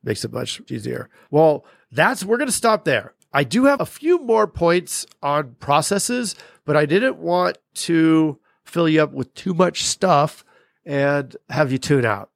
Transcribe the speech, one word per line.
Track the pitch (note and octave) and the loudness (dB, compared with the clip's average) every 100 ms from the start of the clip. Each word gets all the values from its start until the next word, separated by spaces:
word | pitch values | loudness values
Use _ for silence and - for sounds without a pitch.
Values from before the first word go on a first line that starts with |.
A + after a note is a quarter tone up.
Makes | - A2 | -6 -6
it | A2+ | -6
much | A#2 B2 - - | -8 -10 -12 -12
easier. | B2 A2 B2 - _ _ | -10 -8 -10 -12 _ _
Well, | C#3+ D#3+ C#3+ _ _ _ | 2 4 2 _ _ _
that's, | A2+ F3+ B3 | 0 0 0
we're | F#3+ A#3 | -2 -2
gonna | C#4+ | -2
stop | - A#3 G#3+ | 0 0 0
there. | - B2 - _ _ | 0 -2 -4 _ _
I | C#3 | 0
do | C#3 F#3+ C4+ | 2 2 2
have | C#4 | 2
a | E3 | -4
few | - D4+ F4 | -6 0 0
more | C4 A3 G#3 | 2 0 0
points | - E3+ F3 D#3 - - _ | 0 2 2 -2 -10 -12 _
on | C#3+ D3 C#3 A#2 | -2 -2 -4 -12
processes, | - C#3+ D#3 G3 - B3 A3+ - - _ | 0 2 2 -2 -2 -4 -6 -10 -20 _
but | - D3+ | -2 0
I | D3+ | 2
didn't | F3 C4 G#3 | 0 0 -4
want | E3 F3 F3+ - _ | -2 0 0 -4 _
to | - - E3 D#3+ D#3+ D#3 C#3 _ _ | -12 -2 2 4 4 2 -4 _ _
fill | - E3+ E3 | -10 -2 2
you | D#3 | 2
up | D3+ | 0
with | C#3 B2+ | -2 -10
too | - - | -8 -8
much | E3+ F3+ - | 0 0 0
stuff | - - F#3+ D3+ D#3 - _ _ _ _ - | -6 -2 2 4 2 -4 _ _ _ _ -6
and | C#3+ C#3+ C#3+ C3 - _ | -2 0 -2 -4 -14 _
have | C3+ D3 | -2 0
you | C3 | -2
tune | - C#3+ A#2 | 0 0 2
out. | G2+ G2 | -2 -6